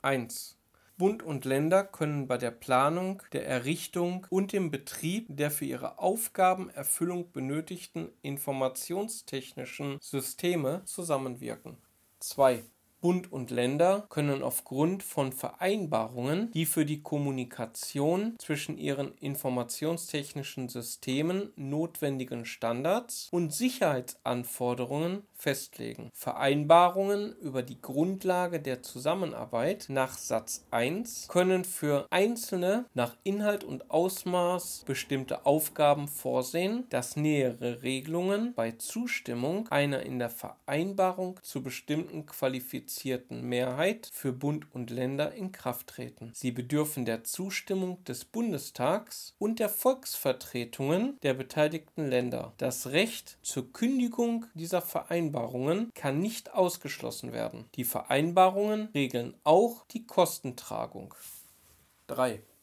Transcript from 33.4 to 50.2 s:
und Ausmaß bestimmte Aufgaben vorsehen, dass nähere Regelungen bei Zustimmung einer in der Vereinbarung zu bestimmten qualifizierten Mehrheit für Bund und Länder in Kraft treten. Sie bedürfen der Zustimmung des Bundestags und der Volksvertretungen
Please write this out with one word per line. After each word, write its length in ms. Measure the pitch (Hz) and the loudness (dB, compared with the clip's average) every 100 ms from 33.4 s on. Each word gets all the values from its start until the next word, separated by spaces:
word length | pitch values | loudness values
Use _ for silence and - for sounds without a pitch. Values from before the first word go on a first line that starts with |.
| 208 - | 0 0
und 260 | - 131 - | -4 -10 0
Ausmaß 920 | 156 185 185 180 180 175 180 - - | 2 4 0 0 2 2 0 -4 -8
bestimmte 600 | - 131 - 135 131 - - | -4 -4 -2 -4 -2 0 4
Aufgaben 600 | 151 151 - 147 147 143 | 4 2 4 4 4 0
vorsehen, 800 | - 131 127 127 165 190 233 247 | -4 0 0 0 0 0 0 -2
dass 240 | 127 123 | -4 -2
nähere 680 | 147 151 147 127 117 120 120 | 0 2 4 2 0 -4 -2
Regelungen 720 | 127 131 147 170 185 202 233 | -4 -4 -2 0 2 0 0
bei 200 | 247 113 | -2 -2
Zustimmung 960 | 113 - 226 240 - - 120 131 190 226 | -2 -6 -4 -4 -4 -4 -2 0 -2 2
einer 340 | 143 143 131 | 2 4 0
in 160 | - 127 | -2 -4
der 100 | 120 | -4
Vereinbarung 1120 | - - - - 143 190 196 185 185 185 185 | -6 -12 -10 -2 0 0 2 2 2 -6 -6
zu 220 | - - | -8 -6
bestimmten 640 | 131 - - 151 170 160 151 | -6 -10 -2 -2 -2 -10 -10
qualifizierten 640 | - 135 131 127 123 - - 131 123 - 120 | -2 0 0 -6 -10 -8 -6 -4 -4 -4 -8
Mehrheit 720 | 123 123 127 131 180 226 - | -2 0 0 2 0 0 -10
für 200 | - 139 | -4 -4
Bund 340 | 127 139 151 - | 0 0 -2 -4
und 160 | 127 120 | -8 -6
Länder 420 | 120 127 139 - | -2 0 0 -2
in 180 | 240 190 | -2 -8
Kraft 360 | 190 - 120 - | -4 -4 -4 -10
treten. 420 | - 120 - 117 | -12 -12 -12 -16
Sie 160 | 123 123 | -4 -4
bedürfen 540 | 120 123 147 151 135 | -2 0 2 2 0
der 180 | 120 113 | -2 -2
Zustimmung 800 | - - 190 - - 190 180 180 | -4 -6 -4 -6 -2 -2 -2 -4
des 220 | - 123 | -8 -10
Bundestags 1080 | - 220 233 156 - - 127 202 - - - _ | -6 -4 -2 -2 -6 0 2 2 -2 -14 -14 _
und 180 | 208 226 | -2 0
der 120 | 214 | 0
Volksvertretungen 1500 | - 254 262 - - | 2 2 2 -4 -2